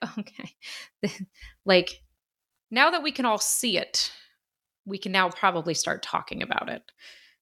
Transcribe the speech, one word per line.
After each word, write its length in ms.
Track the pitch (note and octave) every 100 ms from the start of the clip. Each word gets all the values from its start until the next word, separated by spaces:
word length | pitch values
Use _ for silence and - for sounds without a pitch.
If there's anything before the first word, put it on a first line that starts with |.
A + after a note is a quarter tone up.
| A3+
<laughs> 100 | -
"Okay." 360 | - - - - - - - _ G#3 - F#3+ _ - - -
Like, 360 | F#3 F3 - _ _ _ _ _ _ _
now 200 | A3+ D4+
that 120 | F4
we 80 | D4
can 140 | - B3
all 120 | G#3+
see 380 | - - A#3+ E3+
it, 340 | C3 - - - - _ _ _ _ _ G3
we 120 | G3
can 140 | G3
now 180 | F#3+ F3+
probably 440 | - G3 F3 D#3+
start 280 | D#3 - -
talking 400 | - - - -
about 280 | - - -
it. 140 | A#3 - _ - - - _